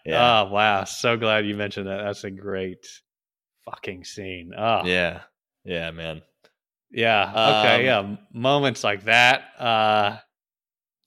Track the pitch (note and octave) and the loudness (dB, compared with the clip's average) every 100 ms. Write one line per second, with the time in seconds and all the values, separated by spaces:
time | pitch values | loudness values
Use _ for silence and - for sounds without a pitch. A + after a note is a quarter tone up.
0 | - D#2+ A#2+ A2 G2 G2+ G#2+ G2+ G2 - | -4 2 4 4 2 2 2 2 -2 -4
1 | B2 A#2 A2+ G#2+ G#2 G#2 G2+ G2+ F#2+ G2 | -2 0 0 0 0 -4 -6 -8 -8 -6
2 | G#2 G2+ G#2 G2 G2 F#2+ F#2+ F2+ - - | -8 -8 -12 -12 -8 -6 -8 -10 -18 -20
3 | _ _ _ _ _ _ - - - F#2 | _ _ _ _ _ _ -18 -14 -14 -14
4 | F2 - F#2+ F2+ F2 - A2 G#2+ F2 F2+ | -14 -14 -12 -12 -14 -4 -2 0 0 0
5 | E2+ F2 - _ _ _ - E2+ E2 E2 | -2 -4 -16 _ _ _ -10 -8 -8 -10
6 | D#2+ D#2+ - _ _ _ _ _ _ - | -12 -12 -16 _ _ _ _ _ _ -2
7 | A2+ G#2+ F2+ A2 A2 G#2+ G#2+ A#2 C3 A2 | 2 2 2 2 4 4 4 4 4 0
8 | G2+ G#2 _ A#2 B2+ C#3+ C#3 A#2+ A2 G2+ | -2 -8 _ -4 0 2 0 0 -2 -2
9 | G#2+ A#2 B2 C3 - - B2 A2+ G#2+ G#2+ | 2 6 6 4 -2 -6 0 2 4 4
10 | G2+ G#2+ - _ _ _ _ _ _ _ | 2 -2 -12 _ _ _ _ _ _ _